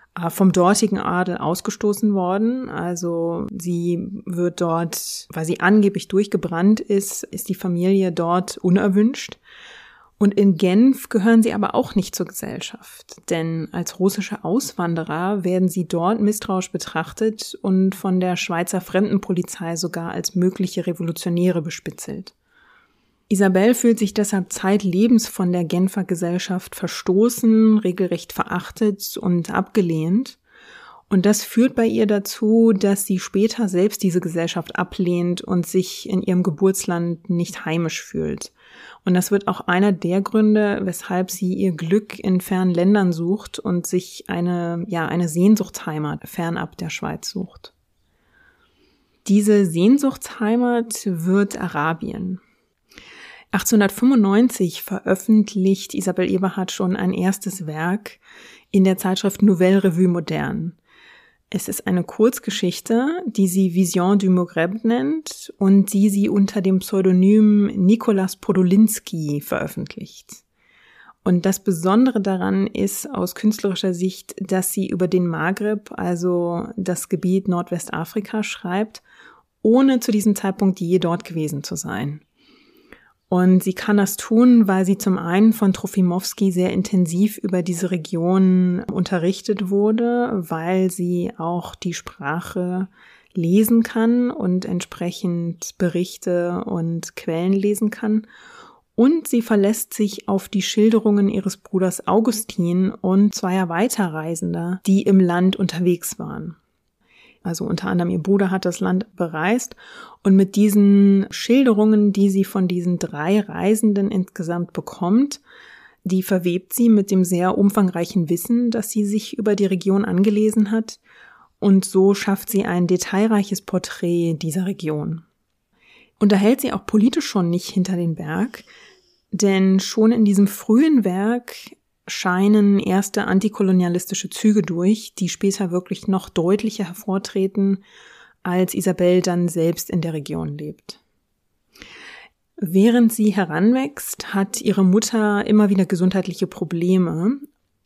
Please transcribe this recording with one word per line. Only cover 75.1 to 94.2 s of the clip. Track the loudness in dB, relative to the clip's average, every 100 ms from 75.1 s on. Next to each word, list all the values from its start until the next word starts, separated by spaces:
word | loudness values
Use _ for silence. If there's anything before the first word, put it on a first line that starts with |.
| 0 0
Maghreb, | -2 -2 -2 -2 -4 -8
also | -6 -4 -2 0 0 -2 -4 -6 -6
das | -4 -4 -4
Gebiet | -4 0 0 0
Nordwestafrika, | -2 -2 -6 -6 -8 -6 -8 -6 -6
schreibt, | -6 -8 -6 -4 -4 -8 _ _ -20 _ _ _
ohne | 4 6 6 2
zu | 0
diesem | 0 2
Zeitpunkt | 0 -2 0 0 0
je | 0 0
dort | 2 -4
gewesen | -6 -6 -4 -6
zu | -8 -10
sein. | -8 -6 -8 -10 _ _ _ _ _ _ _ -20 _ _ -2
Und | 2 6 4
sie | 2
kann | -4 0 2
das | 2 -2
tun, | 0 4 6 6 6
weil | 2
sie | 2 0
zum | 0 -2
einen | 0 4 4
von | 4 2
Trofimowski | 0 -2 0 0 0 -4 -2 0
sehr | 2 0
intensiv | 0 0 0 0 2 0 -2
über | -4 -2
diese | -2 -2 -2
Region | -4 -4 -2 2 4 4 4 2 -2 -4
unterrichtet | -4 -2 -2 -2 -4 -4 -4 -2
wurde, | 0 2 0 0 0 -2 -4 -6
weil | -6 -2 0 0
sie | -2 -4 -4 -6 -6
auch | -6 -6 -8
die | -10 -8
Sprache | -8 -12 -12 -8 -6 -6 -6 -4 -4 -6 _ _ _ _
lesen | -4 2 2 4 2
kann | 2 0 2 2